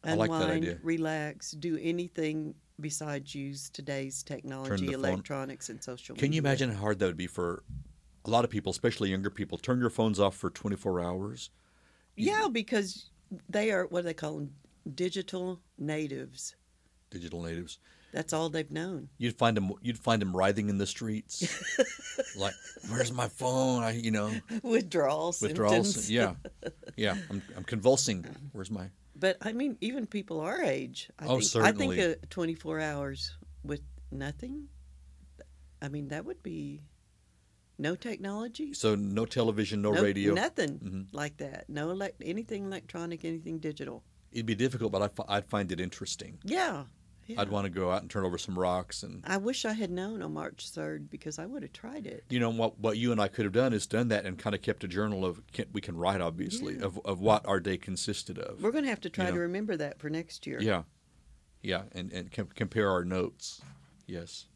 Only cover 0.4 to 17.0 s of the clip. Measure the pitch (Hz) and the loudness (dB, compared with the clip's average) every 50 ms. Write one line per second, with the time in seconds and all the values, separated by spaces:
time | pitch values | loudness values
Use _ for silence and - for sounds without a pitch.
0.4 | 160 160 160 160 165 175 170 170 165 165 165 165 160 156 156 156 151 151 147 - | 2 2 2 2 0 0 -2 -4 -2 -2 0 0 0 -2 -2 -2 -4 -6 -6 -8
1.4 | - - - 151 147 175 160 - - 165 170 175 175 175 _ - 160 156 156 156 | -12 -12 -10 -6 -4 -2 -2 0 0 -2 -2 -2 -4 -4 _ -2 -2 0 0 -2
2.4 | 151 151 151 - _ _ _ - 147 156 147 - 156 151 147 139 139 143 - 143 | -4 -6 -8 -12 _ _ _ -8 -6 -4 -4 -4 -4 -4 -4 -6 -6 -8 -8 -8
3.4 | 139 139 139 139 - - - - 143 143 139 135 135 135 131 - - - 147 - | -6 -6 -8 -10 -12 -12 -12 -10 -6 -4 -4 -4 -4 -4 -6 -8 -6 -6 -8 -8
4.4 | - 135 135 135 135 135 104 95 92 90 80 - - 90 92 98 95 - 143 139 | -8 -8 -8 -6 -2 -2 0 0 0 0 -2 0 0 0 0 -2 -2 -4 -4 -4
5.4 | 135 135 135 - - - 113 - - - 123 123 - - - 110 139 139 156 160 | -4 -6 -8 -10 -10 -10 -10 -10 -10 -10 -10 -10 -12 -12 -2 0 2 2 2 4
6.4 | 143 143 135 123 135 123 107 98 101 107 107 92 101 92 87 80 90 87 - - | 4 4 4 4 4 2 2 2 2 2 4 4 4 2 2 0 -4 -4 -2 0
7.4 | 90 85 85 - - - - - - - - - _ - - - _ 104 110 117 | 0 0 0 -4 -8 -10 -10 -10 -10 -12 -18 -20 _ -20 -20 -10 _ 4 6 6
8.4 | 120 117 - 104 82 95 92 - - 120 113 - 107 98 95 95 98 101 - - | 6 6 2 0 0 0 -2 2 2 2 2 4 2 2 2 2 0 0 0 -2
9.4 | 98 - - 87 - - 127 123 123 113 - - 113 110 107 92 101 98 95 - | -4 -4 -4 -6 0 0 2 4 4 2 4 4 4 4 6 6 6 6 4 2
10.4 | - 92 - - - 104 101 - - 104 92 90 87 87 90 92 98 104 123 123 | -4 -4 -4 -2 -2 -2 -2 0 0 0 0 2 0 0 -2 -2 -4 -6 -8 -10
11.4 | - - _ _ _ _ _ _ _ _ _ _ _ _ _ - 214 349 415 427 | -12 -14 _ _ _ _ _ _ _ _ _ _ _ _ _ 0 2 2 4 4
12.4 | 440 349 233 233 214 - 254 214 202 180 185 - - - _ _ _ _ 196 - | 2 2 2 0 0 2 2 2 2 0 -4 -12 -14 -18 _ _ _ _ -14 -14
13.4 | - - 180 208 214 226 208 185 180 - 170 175 175 170 160 - 160 151 156 151 | -10 -2 0 2 2 4 2 2 0 0 0 0 0 0 -4 -2 -4 -4 -4 -4
14.4 | 147 139 - - _ - _ _ _ 151 135 - 175 185 - 190 180 - - 185 | -6 -8 -10 -16 _ -20 _ _ _ -10 -4 -2 -2 0 0 -4 -6 -4 -4 -4
15.4 | 180 185 185 175 _ _ _ - - 151 151 156 156 143 135 131 131 131 127 131 | -4 -4 -6 -6 _ _ _ -6 -4 -2 -2 -2 -2 -4 -6 -8 -10 -12 -12 -12
16.4 | - - - _ _ _ _ _ _ _ _ _ | -12 -12 -12 _ _ _ _ _ _ _ _ _